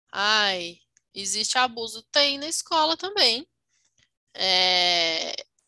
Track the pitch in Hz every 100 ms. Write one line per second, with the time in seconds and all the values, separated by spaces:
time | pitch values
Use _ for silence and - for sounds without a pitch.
0 | _ - 208 214 202 185 170 175 _ _
1 | _ - 196 208 214 254 254 233 226 220
2 | - 302 285 277 302 - - 330 311 330
3 | 370 415 254 233 330 _ _ _ _ _
4 | _ _ _ - 190 185 185 180 175 175
5 | 165 165 165 - - _